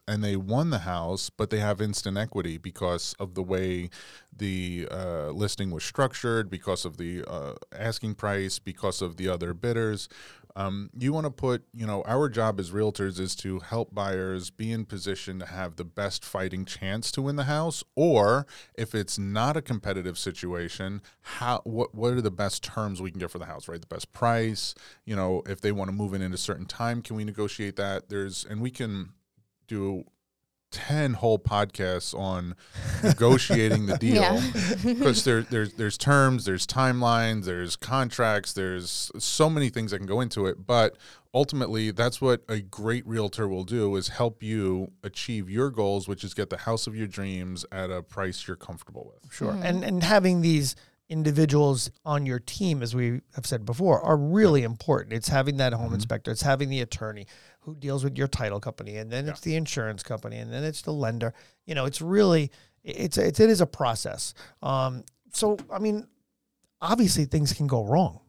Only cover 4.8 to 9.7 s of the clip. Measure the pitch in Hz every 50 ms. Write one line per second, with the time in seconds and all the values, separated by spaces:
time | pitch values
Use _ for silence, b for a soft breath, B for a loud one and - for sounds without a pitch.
4.8 | 82 - - 92 92 90 85 80 73 76 71 90 104 98 - - 98 95 82 78
5.8 | - - - - 139 127 - - - 120 117 113 107 95 95 85 - 101 92 87
6.8 | - 87 73 - 90 85 90 87 - - 85 82 69 69 - - - _ - -
7.8 | 104 117 110 - - 110 104 - - 104 101 98 95 95 - - - 98 90 -
8.8 | - 98 90 - 95 87 82 85 92 92 90 85 87 87 87 85 120 120